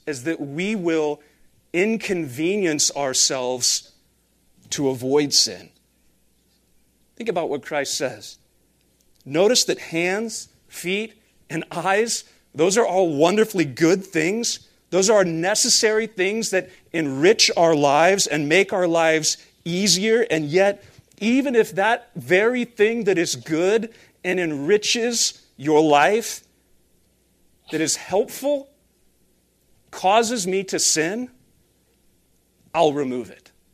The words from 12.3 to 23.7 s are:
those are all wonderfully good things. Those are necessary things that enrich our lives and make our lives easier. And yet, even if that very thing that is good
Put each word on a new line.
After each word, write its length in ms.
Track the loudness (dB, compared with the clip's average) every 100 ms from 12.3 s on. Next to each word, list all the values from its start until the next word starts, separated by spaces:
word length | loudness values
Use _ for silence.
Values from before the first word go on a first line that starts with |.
| _ _
those 240 | 0 2 2
are 80 | 2
all 300 | 2 0 2
wonderfully 500 | 2 4 2 0 -4
good 400 | 2 2 2 0
things. 540 | -2 -2 -2 -4 -8 -12 _ _
Those 180 | 0 4
are 160 | 4 4
necessary 800 | 0 -2 0 2 2 2 2 -2
things 460 | -2 -2 -2 -2
that 180 | -4 -4 -10 _
enrich 560 | -4 -4 2 4 4 2 4
our 180 | 4 4
lives 520 | 4 6 4 4 0
and 200 | -2 2
make 240 | 2 2
our 160 | 0 0
lives 500 | 2 2 2 0 -6 -10 _ -6
easier. 640 | -2 0 0 2 0 0
And 160 | -2 0
yet, 380 | 2 2 0 -8 _ _ _
even 360 | 0 0 2 0
if 160 | 0
that 380 | 0 0 0 -4 -14
very 500 | 0 2 2 0 -4
thing 400 | 0 0 2 0
that 120 | 0
is 180 | 0 -4
good 560 | -4 -2 2